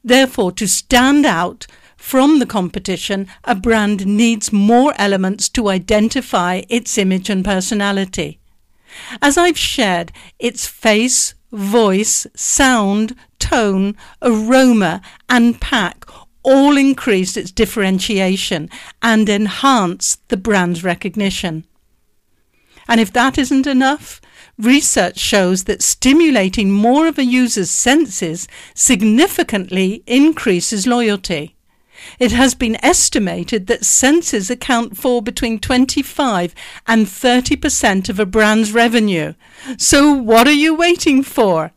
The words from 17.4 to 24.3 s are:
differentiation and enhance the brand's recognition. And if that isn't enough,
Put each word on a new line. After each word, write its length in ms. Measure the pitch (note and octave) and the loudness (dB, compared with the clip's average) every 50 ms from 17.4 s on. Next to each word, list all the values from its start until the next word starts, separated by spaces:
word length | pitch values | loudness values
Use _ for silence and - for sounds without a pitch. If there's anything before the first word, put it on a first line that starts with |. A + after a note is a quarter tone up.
| - F#3 | -8 -8
differentiation 1160 | _ - A3 G3 - A3 G3 F#3+ F#3+ F#3 F#3+ - G#3+ F#3+ F#3+ F#3 F#3+ F#3+ - - G3+ D#3 D3+ E3 - - - - - _ | _ -2 -2 -2 0 -2 0 0 0 -2 -2 -2 -2 0 0 0 -2 -2 -4 -4 -4 -6 -6 -10 -14 -20 -20 -20 -12 _
and 260 | - A#3 A3 A3 G#3+ | 0 2 2 2 2
enhance 880 | G3+ G#3 G3+ G#3+ G3+ F#3 - - C#4 C4+ A#3 F#3+ E3+ F#3 - - - - _ _ _ | 2 0 0 -2 -4 -4 0 2 2 2 2 0 -2 -4 -4 -6 -6 -6 _ _ _
the 80 | A#3 | -8
brand's 440 | F#3+ F#3 A3+ G3+ F#3+ F3+ F3 F3 E3 | -4 -2 0 0 0 0 0 -2 -4
recognition. 840 | F3+ F3+ E3+ F3 - G3 D#3+ G#3+ G3+ G3 F#3 - - F3+ D#3+ D#3+ - _ _ _ _ _ _ _ _ _ _ _ _ _ _ _ _ _ _ _ _ _ _ - _ | -4 -4 -4 -4 -6 -8 -6 -2 -4 -4 -4 -4 -6 -6 -8 -8 -12 _ _ _ _ _ _ _ _ _ _ _ _ _ _ _ _ _ _ _ _ _ _ -20 _
And 140 | - A#3 A3+ | 0 0 0
if 100 | A3+ F#3+ - | 0 0 0
that 240 | B3 A#3+ C4+ C4 | 0 0 0 0
isn't 300 | D#4 C4+ B3 C#4+ C4+ C4+ | -2 -2 0 0 0 0
enough, 540 | D4 C4+ B3+ C4+ C4+ C#4+ D4+ - - - - _ _ | 0 0 2 2 2 0 -2 -8 -20 -20 -20 _ _